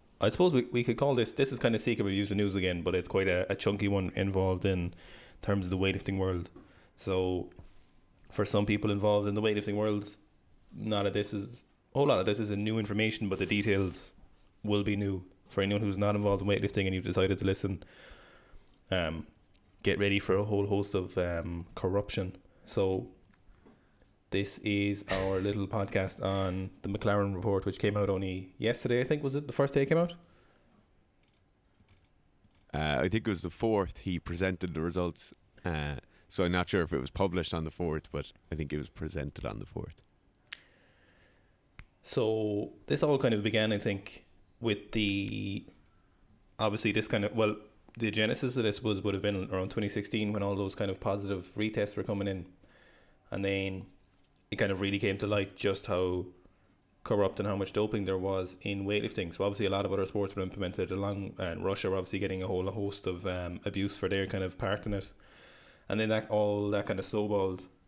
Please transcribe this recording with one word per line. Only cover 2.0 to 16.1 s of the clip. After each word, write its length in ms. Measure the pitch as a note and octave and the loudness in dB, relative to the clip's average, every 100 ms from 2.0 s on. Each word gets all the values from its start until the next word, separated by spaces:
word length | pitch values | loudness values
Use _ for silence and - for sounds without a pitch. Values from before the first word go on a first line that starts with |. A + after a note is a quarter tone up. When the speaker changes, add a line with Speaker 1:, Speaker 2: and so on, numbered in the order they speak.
| G2+ | 2
Speaker 1:
Reviews 240 | G2 G2+ | 0 0
and 80 | G2+ | 2
News 160 | G2+ | 2
again, 300 | G2 F2+ F2 | 2 0 0
but 100 | E2+ | 0
it's 140 | F2+ - | 0 2
quite 200 | F#2+ F#2+ | 2 4
a, 240 | F2+ F#2+ | 2 2
a 40 | G2 | 0
chunky 320 | - G2+ G2+ | 0 2 2
one 240 | G2+ F#2 - | 2 0 0
involved 480 | G2 F#2+ F#2+ F#2 | 0 2 2 2
in 300 | G2 F#2 F2 - - - - - | 2 2 0 -6 -18 -20 -20 -10
terms 240 | - G2+ F2+ | -2 0 0
of 60 | |
the 60 | F#2 | 2
weightlifting 400 | F#2+ F#2 - G2 | 2 0 0 0
world. 320 | F#2+ F2+ E2+ - - - - - | 2 0 -4 -12 -20 -20 -20 -10
So, 520 | - F#2 F#2 F2+ - - - - - - _ - - | 0 2 2 0 -2 -12 -20 -20 -20 -20 _ -20 -10
for 140 | - G2+ | -2 2
some 220 | G#2 G2+ | 2 4
people 240 | G#2 G#2+ | 2 2
involved 360 | G2+ G#2 G#2 G#2 | 2 4 4 2
in 60 | |
the 80 | G2+ | 2
weightlifting 320 | A2 G#2 G#2 | 2 2 0
world, 440 | G#2 G#2+ G#2 G2+ - _ _ _ - - | 0 2 0 -4 -14 _ _ _ -20 -20
not 360 | - G#2+ G#2 G2+ | -8 -2 0 2
a, 20 | |
this 240 | G#2 G#2 | 0 0
is, 300 | G#2 G#2 A#2+ - _ _ - | -2 -6 -12 -20 _ _ 2
a 20 | |
whole 100 | C#3+ | 4
lot 120 | A2 | 4
of 80 | F#2+ | 4
this 120 | G#2 | 0
is 120 | G#2+ | 0
a 40 | G2+ | 0
new 220 | G#2+ A2 | 0 0
information, 500 | G2+ G2+ A2 G#2+ G2+ | 0 2 2 0 -2
but 120 | F#2 | 0
the 80 | F#2 | 2
details 680 | G#2 G2+ G2 F#2+ F2 - - - - - _ | 2 4 2 2 -2 -12 -16 -20 -20 -20 _
will 200 | G#2 G#2 | 0 0
be 120 | G#2 G2+ | 2 0
new. 280 | G2+ F#2 F2+ - - | 0 -2 -6 -20 -8
For 140 | - | -2
anyone 180 | G2 G2+ | 2 2
who's 160 | G#2+ G2 | 0 2
not 180 | G#2 | 2